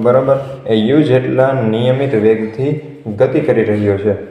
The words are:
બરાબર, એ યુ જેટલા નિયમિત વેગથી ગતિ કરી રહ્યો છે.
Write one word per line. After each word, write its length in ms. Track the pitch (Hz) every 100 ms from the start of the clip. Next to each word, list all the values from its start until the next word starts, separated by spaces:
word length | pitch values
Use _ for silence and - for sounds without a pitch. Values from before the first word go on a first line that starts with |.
| 113
બરાબર, 320 | 131 135 135 - - -
એ 20 | 110
યુ 240 | 107 147
જેટલા 480 | 131 127 127 127 131 135 110
નિયમિત 420 | 110 123 127 139 113 107
વેગથી 480 | 110 110 - 139 147 - - 113 101
ગતિ 220 | 131 156 -
કરી 180 | 113 104
રહ્યો 280 | 104 104 98
છે. 100 | 107 95 -